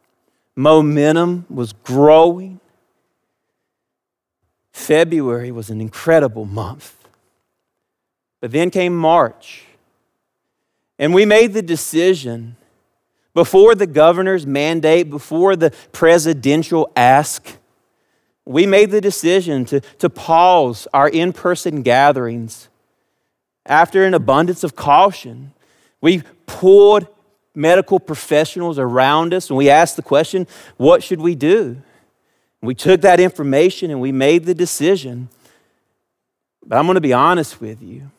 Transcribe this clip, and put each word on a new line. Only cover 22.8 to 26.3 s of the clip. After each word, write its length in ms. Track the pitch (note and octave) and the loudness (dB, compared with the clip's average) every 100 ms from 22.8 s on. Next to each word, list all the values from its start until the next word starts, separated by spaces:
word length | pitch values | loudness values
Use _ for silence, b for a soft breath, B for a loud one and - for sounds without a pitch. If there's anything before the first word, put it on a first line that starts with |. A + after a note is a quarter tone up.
| _ _ _ _ _ _ _ _ - | _ _ _ _ _ _ _ _ -2
After 400 | D3 E3+ F#3+ F#3+ | 0 2 2 0
an 80 | |
abundance 500 | F3 A#2+ C3+ F3 F3+ | 0 0 0 0 -4
of 120 | E3+ - | -8 -6
caution, 760 | - D3 G3 - B2+ A#2 C3+ _ _ _ _ _ | 0 2 2 0 -14 -20 -20 _ _ _ _ _
we 220 | D3 F#3 - | -2 -2 -4